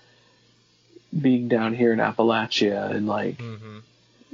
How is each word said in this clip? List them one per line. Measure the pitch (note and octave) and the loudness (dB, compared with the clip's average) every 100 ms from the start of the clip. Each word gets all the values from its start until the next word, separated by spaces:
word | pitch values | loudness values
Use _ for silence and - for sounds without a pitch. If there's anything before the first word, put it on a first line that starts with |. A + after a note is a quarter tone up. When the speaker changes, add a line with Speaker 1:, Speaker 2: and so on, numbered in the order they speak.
| _ _ _ _ _ _ _ _ _ - _ E3 | _ _ _ _ _ _ _ _ _ -20 _ 0
Speaker 1:
being | C3+ B2 A#2+ | 2 2 2
down | A#2 A2+ | 0 0
here | A#2+ A#2+ | 2 2
in | A2+ | 4
Appalachia | A2 A2 A2+ A2+ A2 - G#2 G2+ G2+ | 0 2 2 2 -2 0 2 0 -2
and, | G#2 G#2+ | -2 -2
like, | G#2 - C#3 | -2 -4 -6
Speaker 2:
Mm-hmm. | A#2 G#2+ G#2+ G#2+ - _ _ _ _ | -12 -14 -16 -20 -20 _ _ _ _